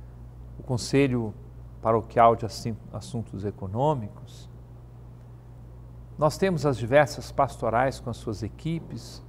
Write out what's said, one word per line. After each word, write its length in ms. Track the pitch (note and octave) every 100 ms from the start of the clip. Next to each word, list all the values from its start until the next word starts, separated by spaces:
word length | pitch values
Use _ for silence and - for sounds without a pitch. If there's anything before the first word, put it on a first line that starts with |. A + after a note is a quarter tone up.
| - - - - - -
o 40 |
conselho 720 | - B2 - C3+ C#3 B2 A2 - - - - -
paroquial 520 | A2+ A2+ G#2 - A#2
de 120 | A2+ G#2+
assin-, 300 | - A#2+ G#2+ -
assuntos 540 | G#2 - A#2 G#2+ G#2
econômicos. 1040 | G2+ - F#2+ A2 D3 C#3+ G2+ - - - - - - - - - - - - - - - - - - - - -
Nós 200 | D3 -
temos 260 | F#3+ E3
as 140 | D3 A#2
diversas 520 | A2+ C#3+ C#3+ - -
pastorais 720 | - C3 - A#2 A2+ C3+ B2+
com 80 | B2+
as 80 | A2
suas 260 | - F#2+
equipes, 800 | G#2 - D#3 E3 - A#2 - -